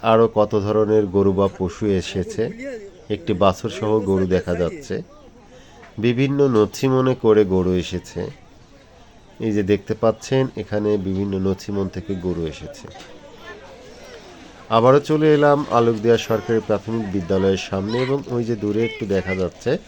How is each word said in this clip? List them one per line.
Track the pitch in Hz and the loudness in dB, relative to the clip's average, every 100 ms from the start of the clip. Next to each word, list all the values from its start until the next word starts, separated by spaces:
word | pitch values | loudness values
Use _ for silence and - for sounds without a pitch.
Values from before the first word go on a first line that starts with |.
| 113 | 4
আরও | 113 113 107 | 4 4 2
কত | 104 107 101 | 2 2 0
ধরনের | 107 107 107 101 | 0 2 2 2
গরু | 95 98 95 | 2 2 2
বা | 98 - | 0 0
পশু | 92 - 107 95 | -6 -2 -2 -2
এসেছে। | - 98 87 - 113 226 269 240 202 - - | -2 -6 -6 -6 -6 -6 -12 -12 -16 -20 -8
একটি | 208 170 95 | -8 -4 0
বাছুর | 98 90 113 - | 2 0 -8 -6
সহ | 107 110 98 | -2 0 0
গরু | 95 92 | 0 2
দেখা | 90 90 87 | 0 0 -2
যাচ্ছে। | 85 - - - - - - - - - - - - - | -4 -6 -10 -10 -10 -20 -20 -20 -20 -20 -20 -20 -18 -4
বিভিন্ন | 113 120 135 139 139 113 | -2 0 0 2 4 4
নছিমনে | 104 - 135 131 131 127 | 2 2 0 2 2 2
করে | 113 107 101 | 4 4 4
গরু | 92 90 92 | 2 2 0
এসেছে। | 85 90 - 87 92 - - - - - _ - - - - - | -2 -8 -10 -10 -10 -12 -20 -20 -20 -20 _ -20 -20 -20 -20 -8
এই | 113 104 | -2 -2
যে | 98 | 2
দেখতে | 101 - 110 | 0 0 0
পাচ্ছেন, | 113 110 - 135 131 - | 0 0 -2 0 0 -4
এখানে | - 104 104 104 92 | -6 -2 0 0 -2
বিভিন্ন | 95 101 95 95 | -2 -2 -2 -2
নছিমন | 95 - 101 95 | -2 -4 -4 -4
থেকে | 92 90 98 | -6 -8 -6
গরু | 90 85 82 | -4 -4 -6
এসেছে। | 73 73 - - - - - - 480 359 403 - - 508 - - - - - - - - 113 | -8 -16 -16 -20 -20 -20 -20 -20 -20 -20 -20 -20 -20 -20 -20 -20 -20 -20 -20 -20 -20 0 4
আবারও | 120 143 143 | 6 4 4
চলে | 156 156 151 | 2 4 4
এলাম | 147 143 143 120 | 4 4 2 2
আলোকদিয়া | 117 110 113 117 - | 2 2 2 2 2
সরকারি | 110 - 113 104 | -4 0 -2 0
প্রাথমিক | 104 - 113 104 | -4 -2 -6 -4
বিদ্যালয়ের | 95 85 98 98 95 - | -6 -2 0 2 0 -2
সামনে | 98 101 117 127 | -6 -4 -4 -2
এবং | 139 131 | -4 -4
ওই | 123 | -4
যে | 117 117 | -2 -2
দূরে | 104 104 113 | -2 0 -2
একটু | - 104 | -4 -2
দেখা | 95 90 95 | -2 -2 -4
যাচ্ছে | 90 - 120 165 | -4 -4 -4 -4